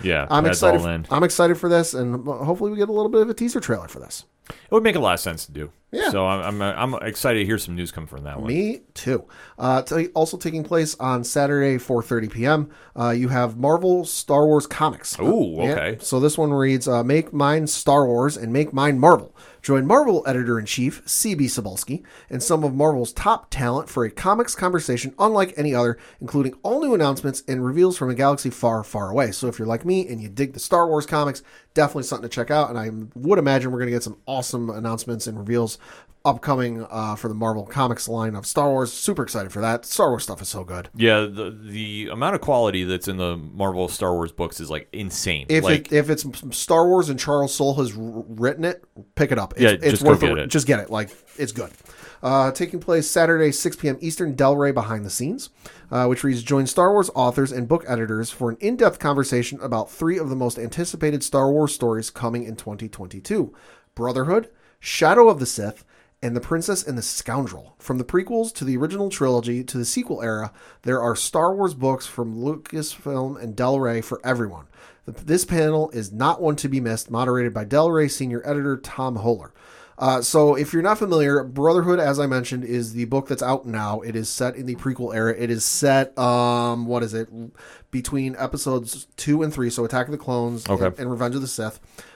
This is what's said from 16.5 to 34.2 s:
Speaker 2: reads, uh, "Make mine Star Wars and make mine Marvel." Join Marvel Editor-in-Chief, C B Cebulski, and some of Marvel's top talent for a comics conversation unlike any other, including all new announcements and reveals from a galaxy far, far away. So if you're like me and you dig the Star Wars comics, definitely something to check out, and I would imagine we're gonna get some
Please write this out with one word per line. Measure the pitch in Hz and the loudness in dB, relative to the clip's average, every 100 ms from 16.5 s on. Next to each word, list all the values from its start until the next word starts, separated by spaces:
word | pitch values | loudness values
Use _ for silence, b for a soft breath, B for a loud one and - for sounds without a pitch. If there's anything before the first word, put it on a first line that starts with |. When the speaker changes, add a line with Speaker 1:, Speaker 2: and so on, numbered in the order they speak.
Speaker 2:
reads, | 139 135 131 131 | 2 2 2 2
uh, | 120 | 0
"Make | 120 151 160 | 4 2 2
mine | 147 143 156 151 | 0 2 2 0
Star | - - 143 131 | -2 4 4 6
Wars | 120 139 151 | 4 2 0
and | 113 | -2
make | 131 151 | 0 0
mine | 135 147 131 | 2 2 6
Marvel." | 156 160 - B B B | 8 6 4 B B B
Join | - 135 135 | 0 2 6
Marvel | 254 269 175 135 | 6 6 2 2
Editor-in-Chief, | 127 120 113 107 - 123 - - | 0 0 -2 -2 -2 -2 -4 -4
C | - 226 165 | -2 0 0
B | 127 | 0
Cebulski, | 127 101 95 - 147 B B B | 0 -6 -8 -8 -8 B B B
and | 127 | -6
some | - 160 | 0 2
of | 147 | 2
Marvel's | 131 156 135 117 | 2 2 2 -2
top | - - - - | -2 0 0 -2
talent | 135 120 131 - | -4 -2 -2 -4
for | 135 113 | -2 -2
a | |
comics | - 180 220 240 - | -2 0 2 0 -2
conversation | 185 175 151 120 131 - | 0 0 0 -2 -4 0
unlike | 208 208 185 151 | 2 4 0 0
any | 147 123 | 0 2
other, | 120 117 B B | 0 -2 B B
including | - 143 131 - | -4 -2 -2 -2
all | 196 269 | -2 0
new | 294 214 | 2 4
announcements | 143 135 143 - - | 2 0 -4 -6 -6
and | 127 | -4
reveals | 127 156 185 180 | -2 4 4 4
from | 127 | -2
a | 123 | 2
galaxy | 139 139 127 | 2 2 -2
far, | - 120 113 | 0 0 0
far | 107 104 95 | -2 -6 -2
away. | 117 120 | 0 0
So | 117 127 | -2 -6
if | 117 | -4
you're | 110 | -4
like | 117 170 | -2 0
me | 190 185 | 0 0
and | 117 | -6
you | 104 | -8
dig | 104 139 | -4 -4
the | 120 | -4
Star | - 175 170 | 2 4 4
Wars | 151 147 | 2 0
comics, | 151 143 135 b b b | 0 0 -4 b b b
definitely | - 143 147 | 2 2 0
something | 123 113 117 | -6 -6 -6
to | |
check | - 120 | -6 0
out, | 151 139 | 2 0
and | 117 | -2
I | 110 110 107 | -6 -8 -12
would | 120 139 202 | -6 2 4
imagine | 139 135 127 | 4 2 2
we're | 123 | -2
gonna | 123 | -2
get | 120 | -2
some | 117 104 | -4 -10